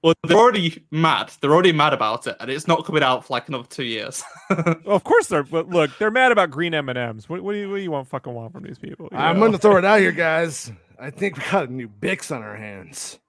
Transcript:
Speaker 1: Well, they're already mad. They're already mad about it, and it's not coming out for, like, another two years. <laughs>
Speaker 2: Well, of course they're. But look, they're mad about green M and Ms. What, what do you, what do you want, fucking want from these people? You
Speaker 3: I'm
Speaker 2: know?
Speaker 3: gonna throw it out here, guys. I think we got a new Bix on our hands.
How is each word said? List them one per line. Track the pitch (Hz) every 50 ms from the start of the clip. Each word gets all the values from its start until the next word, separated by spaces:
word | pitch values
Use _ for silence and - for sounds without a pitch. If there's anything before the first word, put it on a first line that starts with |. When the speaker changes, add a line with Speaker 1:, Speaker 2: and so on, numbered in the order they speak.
| -
Speaker 1:
Well, | 165 165 _ -
they're | 165 175 208
already | 226 247 226 214 175 165 156 - _ _
mad. | - 156 165 160 143 101 110 - - -
They're | - 139
already | 151 175 185 190
mad | 165 151 147 151 143
about | 120 117 107 113 120 - 131
it, | - _
and | - 120
it's | 135 147 151 -
not | 165 160 156
coming | - 156 156
out | 143 131 127 123 -
for, | - 135
like, | 120 - -
another | 143 123 120 _
two | - - 135
years. | 120 113 110 107 127 147 - - -
<laughs> | - - - -
Speaker 2:
Well, | 190 151 165 175 165 160 _ 196 208
of | 185 _
course | - - 480 392 -
they're. | 196 151 143
But | 123 151 165 165 175
look, | 180 175 156 143 - -
they're | 208 214
mad | 214 254 254 254
about | 240 208 185 165
green | 131 143 170 170 165
M | 156 143 135
and | 127 123 123 117 110 110
Ms. | 104 _
What, | 160 185
what | 180 196 208
do | 208
you, | 202 196
what | 196 196
do |
you | 196 180
want, | 156 139 131 131
fucking | - 165 _ 135 120
want | 117 113 113 -
from | 131 -
these | - 135 -
people? | - - - _ 160 -
You | - 127
Speaker 3:
I'm | 139 160 170 185
Speaker 2:
know? | 214 226
Speaker 3:
gonna | 214 180
throw | - 214 202 185
it | 180
out | 196 214 214
here, | 196 180 170
guys. | 156 170 165 160 160 170 165 139 - - 120 107 90 _ _ _ _
I | 120 143
think | 139 - 185 202 160 139
we | - -
got | - - 147 123
a | 127
new | 131 123 107
Bix | 104 101 - - 190 - - - 151
on | 123 110
our | 107 104
hands. | 104 107 107 101 98 - - 135 - - - - _ _